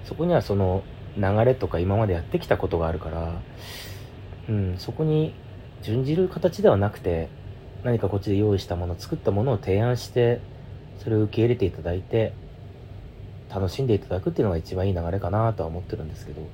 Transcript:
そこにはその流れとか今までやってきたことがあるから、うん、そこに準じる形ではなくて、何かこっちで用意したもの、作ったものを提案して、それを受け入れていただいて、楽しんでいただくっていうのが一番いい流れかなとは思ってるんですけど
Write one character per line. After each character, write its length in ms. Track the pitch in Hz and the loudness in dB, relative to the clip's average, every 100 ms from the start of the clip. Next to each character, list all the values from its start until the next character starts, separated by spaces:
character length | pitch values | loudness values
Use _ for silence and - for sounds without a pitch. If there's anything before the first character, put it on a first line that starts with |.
そ 120 | - - | -10 -2
こ 100 | 170 | 2
に 80 | |
は 80 | 165 | 2
そ 140 | - 101 | 4 2
の 280 | 95 92 - - - - | 2 2 -2 -14 -10 -2
流 80 | 95 104 120 | 2 4 4
れ 100 | 131 | 4
と 120 | 98 | 0
か 120 | 82 | 0
今 180 | 92 101 | 2 2
ま 100 | 110 | 2
で 60 | |
や 80 | 87 | 0
っ 20 | |
て 160 | 78 175 | 0 -4
き 80 | - | 0
た 100 | - | 0
こ 100 | 92 | 2
と 120 | 85 | 2
が 80 | 82 | 0
あ 40 | |
る 80 | 82 | -2
か 100 | 80 | -4
ら、 320 | 80 82 85 - - - - - - - - - - - | -4 -4 -6 -10 -14 -14 -12 -12 -12 -12 -14 -14 -12 -2
う 20 | |
ん、 240 | 107 95 90 | 0 0 -2
そ 140 | - | -6
こ 120 | 113 | 0
に 300 | 156 156 156 - - - - - | 2 4 2 -2 -16 -16 -16 -12
準 200 | - 113 | -2 0
じ 120 | 131 160 | 2 4
る 140 | 185 | 2
形 340 | 175 175 170 | 4 0 6
で 60 | 202 | 6
は 80 | 104 | 8
な 120 | 101 | 4
く 100 | - | 2
て、 300 | 95 82 80 - - - - - | -2 0 -2 -8 -14 -14 -14 -6
何 160 | 123 117 | 0 2
か 100 | 98 | 2
こ 80 | 101 | 0
っ 20 | |
ち 120 | 101 | 2
で 60 | 98 | 4
用 180 | 104 98 | 4 4
意 40 | |
し 60 | - | 2
た 100 | 87 | -4
も 120 | 87 | -2
の、 80 | 87 | -4
作 180 | - 160 | -6 -2
っ 40 | |
た 120 | - | 0
も 120 | 98 | 2
の 100 | 127 | 2
を 40 | 110 | 0
提 240 | - 95 | 2 4
案 160 | 117 123 | 4 0
し 100 | - | 0
て、 340 | - 120 120 - - - - - - | 4 4 4 -4 -14 -14 -14 -14 -10
そ 120 | - | 0
れ 60 | 110 | 2
を 60 | |
受 120 | 104 - | 2 4
け 60 | |
入 60 | 113 | 4
れ 60 | 120 | 4
て 100 | 92 | 2
い 60 | |
た 120 | - | 0
だ 100 | 82 | -4
い 80 | 90 | -4
て、 320 | - 113 110 - - - - - - - - - - - - | 0 2 2 -2 -14 -16 -16 -16 -16 -14 -16 -14 -14 -14 -8
楽 160 | 98 95 | -2 -2
し 120 | - | 0
ん 40 | 131 | 2
で 60 | |
い 60 | 101 | 2
た 80 | - | 2
だ 100 | 92 | -2
く 120 | 175 | -2
っ 20 | |
て 80 | 165 | 2
い 20 | |
う 20 | 113 | 2
の 40 | |
が 60 | 85 | 2
一 160 | - | -2
番 140 | 92 95 | 0 2
い 40 | |
い 20 | 90 | 2
流 160 | 85 | 0
れ 80 | 95 | -2
か 100 | 87 | 0
な 240 | 104 113 | 2 2
と 100 | 104 | 2
は 60 | 82 | -4
思 120 | 82 | -4
っ 20 | |
て 120 | - - | -6 -8
る 80 | |
ん 60 | 78 | -8
で 60 | 73 | -10
す 100 | - | -12
け 80 | |
ど 80 | 76 80 | -12 -12